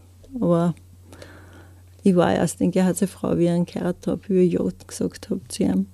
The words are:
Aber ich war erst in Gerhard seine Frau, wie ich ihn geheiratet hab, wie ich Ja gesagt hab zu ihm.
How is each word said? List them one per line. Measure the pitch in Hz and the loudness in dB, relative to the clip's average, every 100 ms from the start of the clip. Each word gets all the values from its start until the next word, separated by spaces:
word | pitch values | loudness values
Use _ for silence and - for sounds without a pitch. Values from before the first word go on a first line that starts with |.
| - - - 262 | -20 -20 -16 -4
Aber | 180 170 170 - - - - - - - - - - - - - | 0 2 0 -2 -12 -20 -20 -20 -20 -20 -20 -20 -20 -20 -20 -2
ich | 202 | 2
war | 180 170 | 4 4
erst | 196 175 - | 2 -2 0
in | 185 | -2
Gerhard | 185 185 175 | 2 0 0
seine | 185 | -2
Frau, | - - 170 | -2 -2 0
wie | 170 | 2
ich | |
ihn | 170 175 | 0 -2
geheiratet | 196 180 180 - | -4 -6 -4 -6
hab, | 175 - | -6 -2
wie | 185 | 2
ich | 180 | 2
Ja | 180 190 - - | 2 -4 -6 -14
gesagt | - 175 - - | -6 -6 -6 -8
hab | 196 - | -8 -8
zu | - | -4
ihm. | 202 190 196 | 0 0 -2